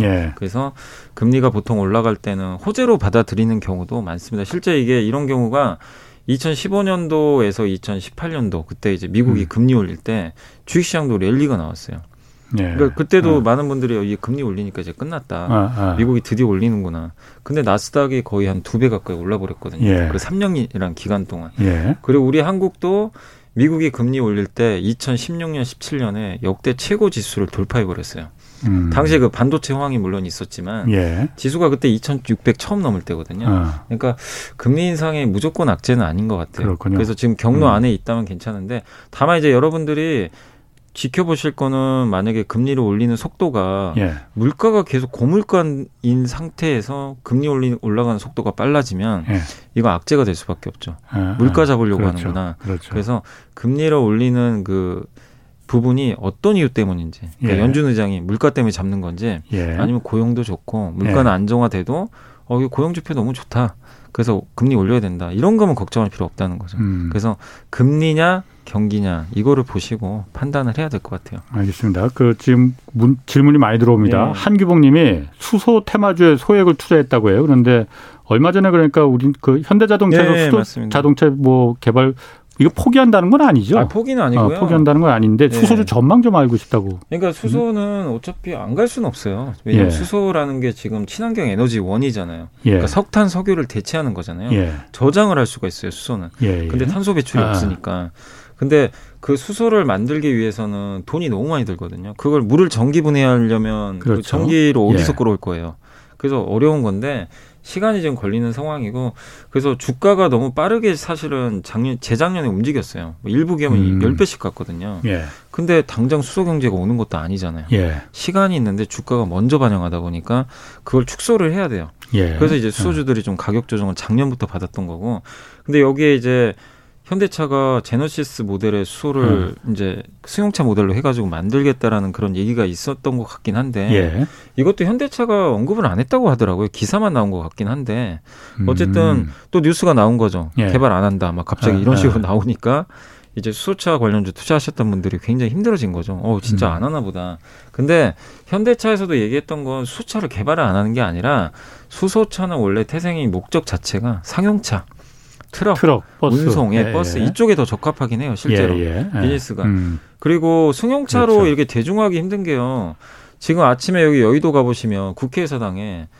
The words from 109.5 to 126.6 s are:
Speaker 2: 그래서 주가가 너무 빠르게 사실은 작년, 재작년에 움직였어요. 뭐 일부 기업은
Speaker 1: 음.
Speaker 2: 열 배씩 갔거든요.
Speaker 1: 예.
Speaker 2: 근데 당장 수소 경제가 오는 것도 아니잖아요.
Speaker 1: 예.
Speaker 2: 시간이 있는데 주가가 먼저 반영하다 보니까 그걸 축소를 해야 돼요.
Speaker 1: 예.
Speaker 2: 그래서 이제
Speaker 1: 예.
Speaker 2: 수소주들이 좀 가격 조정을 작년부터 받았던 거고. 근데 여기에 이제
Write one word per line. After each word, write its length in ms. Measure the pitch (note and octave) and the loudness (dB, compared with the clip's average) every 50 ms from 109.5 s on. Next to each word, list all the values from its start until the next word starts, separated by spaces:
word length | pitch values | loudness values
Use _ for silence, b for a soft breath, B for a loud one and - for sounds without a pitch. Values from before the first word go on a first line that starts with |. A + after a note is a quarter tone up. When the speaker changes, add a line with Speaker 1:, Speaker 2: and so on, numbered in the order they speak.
Speaker 2:
그래서 260 | - C#3 C3+ C#3+ B2 | -2 -2 0 0 -2
주가가 520 | C3 - - B2 - - G3 G3+ F#3+ F#3 D3+ | -2 -4 -6 -4 0 2 2 4 4 4 2
너무 240 | B2+ A2+ C3 C3 C3 | 2 2 0 0 -2
빠르게 420 | D#3 D#3 G3+ A3+ A3+ A3+ G3+ E3 | -2 0 0 0 0 0 0 -2
사실은 640 | - - - E3 D#3 D#3+ D3 C#3+ C3 B2 A#2 G#2+ F#2 - | -2 -4 -8 -8 -6 -6 -6 -4 -4 -4 -4 -4 -6 -8
작년, 360 | - - A2+ B2 C3+ B2+ B2+ | -8 -4 -4 -2 -2 -4 -6
재작년에 480 | - - A#2 A2+ D#3+ F3+ F#3 F3 D3 | -4 -2 -2 0 0 0 -2 -2 -2
움직였어요. 680 | A#2 F#2 G2 A#2+ D3 C#3+ B2 - - - F#2 E2 E2 E2 - | -2 -2 -2 -2 -2 -2 -2 -4 -6 -8 -12 -12 -12 -12 -12
뭐 80 | - G2+ | -6 -2
일부 280 | A2 C#3+ D#3+ F3 F3 | 0 0 0 0 0
기업은 200 | D3 D3 C#3 G#2 | -2 0 2 2
Speaker 1:
음. 240 | G2 F#2+ F#2 F#2+ F#2+ | 2 4 2 2 2
Speaker 2:
열 140 | G2 A#2+ C#3 | 2 2 2
배씩 240 | - G3 - - - | 2 0 0 -2 -6
갔거든요. 640 | - F#2+ - - - - F2 E2+ F#2 G#2 G2+ F2 - | -8 -8 -8 -8 -12 -10 -10 -10 -10 -10 -8 -6 -4
Speaker 1:
예. 180 | A2 F#2 E2+ D#2+ C#2+ B B B B | -4 -4 -4 -6 -8 B B B B
Speaker 2:
근데 320 | - - E3+ E3+ E3+ D#3+ C#3 | -8 -4 0 2 2 2 2
당장 400 | - - G#2+ A#2 C3 D#3 D3 B2+ | 0 -2 -2 0 0 0 0 -2
수소 220 | - - G3 F#3 | -2 -4 -2 -2
경제가 300 | F3 D#3+ D3 C3 A#2 F#2+ | 0 0 0 0 0 0
오는 220 | F2+ F2+ G#2+ A#2+ | 0 0 0 0
것도 200 | A#2 G#2+ - - D#2+ | -2 -2 -4 -6 -6
아니잖아요. 460 | D#2+ F2 G2 F#2+ F#2 E2+ D#2+ D#2+ D#2 E2 B2 | -6 -4 -6 -6 -6 -6 -8 -6 -2 0 2
Speaker 1:
예. 280 | G2 F2+ E2 D2+ C#2+ - - - | 2 2 0 -2 -6 -8 -14 -14
Speaker 2:
시간이 420 | - - F3+ F#3 G3 G3 F#3+ F3+ | -10 -6 -2 0 0 2 2 2
있는데 300 | C#3+ A2+ G#2 G2 G#2 G#2+ | 0 0 0 0 -2 -4
주가가 400 | - - - - - E3+ - F#2 | -6 -8 -10 -6 -2 -2 0 0
먼저 340 | F2 E2+ F#2+ A2 C3 D3+ C#3 | 0 0 0 0 2 2 2
반영하다 400 | C3 A2+ G#2 F2+ F2 F2 F2+ E2+ | 2 2 2 0 -2 -2 -4 -4
보니까 460 | E2+ F2 E2+ E2 - - A#2 B2+ B2+ B B B B B B B B | -6 -6 -6 -6 -4 -2 -2 -2 -2 B B B B B B B B
그걸 220 | - - B2+ A#2+ | 0 0 0 0
축소를 480 | - - - - - A#3 G#3 F3 D#3 E3+ | 0 -6 -6 -2 0 2 2 2 0 0
해야 140 | G3+ F#3+ | -2 -2
돼요. 220 | D3 A2 F2+ D#2+ D#2 - - - - A#2+ | -4 -4 -6 -8 -8 -14 -20 -10 -2 0
Speaker 1:
예. 220 | G2+ F2+ E2 D#2+ | 2 2 2 2
Speaker 2:
그래서 180 | D#2+ - - D#3 | 2 2 2 2
이제 120 | C3 A2 | 2 0
Speaker 1:
예. 40 | G#2+ | -2
Speaker 2:
수소주들이 500 | - - - F3+ D#3+ D#3 C#3 C3+ A#2+ A2 | -2 -2 -2 -2 0 0 0 0 0 0
좀 140 | F#2+ - F#2+ | -2 -4 -6
가격 300 | F2 - G#2+ G#2 A#2 A#2 | -6 -4 -2 -2 -2 -2
조정을 260 | - A#2 G#2 G2+ F#2+ F2 | -2 -4 -2 -2 -2 -4
작년부터 540 | - - - A2 B2 C#3+ C3+ B2 B2 G#2+ | -6 -4 0 0 2 2 0 -2 -4 -6
받았던 400 | - - F2 F#2 - - - F#2+ | -6 -6 -6 -8 -8 -8 -8 -8
거고. 340 | E2+ E2 E2+ G2+ A#2+ A#2 F#2 B B B B B B B B B | -8 -8 -8 -6 -6 -6 -8 B B B B B B B B B
근데 180 | - D3 D3 | 0 4 4
여기에 340 | C#3 C3+ C3+ C#3 D3+ D3 C#3+ | 4 4 4 2 2 2 2
이제 380 | B2 A#2+ B2+ B2+ B2 A#2+ G#2+ G#2 b | 2 2 2 2 2 2 0 -2 b